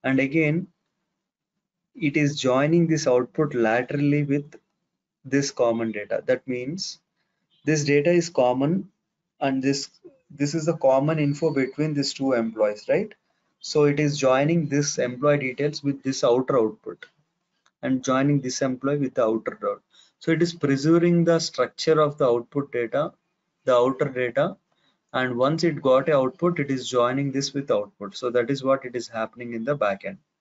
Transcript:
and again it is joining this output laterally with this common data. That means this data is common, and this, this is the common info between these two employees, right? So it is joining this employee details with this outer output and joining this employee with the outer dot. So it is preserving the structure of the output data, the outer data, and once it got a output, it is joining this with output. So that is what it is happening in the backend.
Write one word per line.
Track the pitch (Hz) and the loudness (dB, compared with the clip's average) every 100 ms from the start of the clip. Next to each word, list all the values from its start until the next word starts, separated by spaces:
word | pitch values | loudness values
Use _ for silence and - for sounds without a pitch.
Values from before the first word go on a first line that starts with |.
and | 131 135 | -2 0
again | 135 160 151 160 185 _ _ _ _ _ _ _ _ _ _ _ _ - | 0 0 0 0 -4 _ _ _ _ _ _ _ _ _ _ _ _ -6
it | 151 151 | -4 0
is | 143 147 | 0 0
joining | 131 127 147 170 160 | 0 2 2 2 2
this | 156 139 | 0 2
output | 123 123 - 151 123 | 2 2 -2 -2 0
laterally | 110 117 127 143 143 147 | 2 0 -2 -2 0 2
with | 143 143 143 - _ _ _ _ _ _ 131 | 0 -2 -4 -14 _ _ _ _ _ _ -4
this | 139 139 | -2 -2
common | - 120 117 113 | 0 0 0 -4
data. | 104 101 107 120 | -6 -6 -4 -2
That | 127 - | -4 -4
means | 123 127 185 - - _ _ _ _ _ _ 139 | -8 -8 -8 -10 -12 _ _ _ _ _ _ -2
this | 151 | 0
data | 143 143 156 | 2 2 4
is | 175 170 | 2 2
common, | - 123 127 143 196 - _ _ _ _ _ | 2 2 2 0 0 -4 _ _ _ _ _
and | 139 135 | -2 0
this, | 131 139 - _ - - _ | 0 -2 -4 _ -20 -20 _
this | 135 143 160 | -4 -2 -2
is | 156 | -2
the | 165 | 0
common | 135 135 147 156 | 2 2 2 0
info | 143 143 160 | 0 0 -2
between | 139 131 - 156 | 0 -2 -2 -2
these | 143 135 | -2 -4
two | - 135 | -4 0
employees, | 120 113 110 107 104 - | 0 0 0 0 0 -2
right? | 156 220 - _ _ _ _ | -2 -2 -10 _ _ _ _
So | - 151 | -4 2
it | 147 143 | 2 4
is | 147 143 | 0 0
joining | 135 131 147 170 147 | 2 4 2 2 0
this | 143 143 - | 0 -2 -2
employee | 123 123 147 143 | -4 0 2 2
details | 131 127 147 147 | 0 -4 -4 -2
with | 143 139 | -4 -4
this | 135 131 | -4 0
outer | 131 123 127 135 | 2 2 2 2
output | 110 107 - - - _ _ _ _ _ _ _ | 2 -2 -12 -16 -18 _ _ _ _ _ _ _
and | 131 131 | -4 -2
joining | 135 131 139 143 | 0 0 2 0
this | 127 - | -2 -4
employee | 135 127 139 147 | -4 -2 -2 -2
with | 131 - | -2 0
the | 113 | 0
outer | 110 - 104 | 0 -4 -6
dot. | 101 101 _ _ _ _ | -6 -6 _ _ _ _
So | - | -2
it | 160 | 0
is | 170 | 0
preserving | - 147 135 151 170 175 170 | 0 -2 0 4 4 4 4
the | 170 165 | 4 2
structure | - - 123 - - 156 | 0 -4 -4 -2 2 2
of | 151 147 | 2 2
the | 135 | 0
output | 120 117 143 139 | 0 -2 -6 -4
data, | 120 117 135 175 - _ _ _ _ 131 | -4 -4 -4 -4 -8 _ _ _ _ 2
the | 123 | 4
outer | 127 131 139 | 4 2 -2
data, | 127 123 120 160 - _ _ _ _ _ | -2 -2 0 -2 -4 _ _ _ _ _
and | 131 127 123 | -4 -2 0
once | 135 160 | 0 2
it | 170 143 | 0 0
got | 135 131 135 | 2 2 4
a | 143 | 2
output, | 131 - 175 170 | 2 0 -2 -2
it | 139 | -2
is | 131 117 | -4 -2
joining | 123 120 135 143 | 0 0 0 -2
this | 131 139 | -4 -4
with | 143 135 | -6 -2
output. | 107 101 - 101 - | -2 -4 -10 -14 -8
So | 123 | -4
that | 120 120 | -2 0
is | 135 | -2
what | 131 135 127 | 0 -2 -2
it | 123 | -10
is | 117 | -8
happening | 113 110 120 120 | -6 -8 -8 -12
in | 117 | -8
the | 113 - | -4 -2
backend. | 104 98 98 98 _ _ | -2 -2 -8 -14 _ _